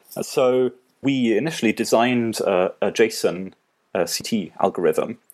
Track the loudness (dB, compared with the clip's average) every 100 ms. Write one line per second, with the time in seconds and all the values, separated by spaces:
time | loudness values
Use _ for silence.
0 | _ -12 -6 0 2 2 0 -4 _ _
1 | -2 0 2 2 0 -2 -2 0 2 2
2 | 2 2 0 -2 0 2 0 0 -2 2
3 | 0 2 -2 -2 -10 -14 _ _ _ -4
4 | -2 -4 -4 -4 -4 -2 -2 2 0 0
5 | -2 -6 _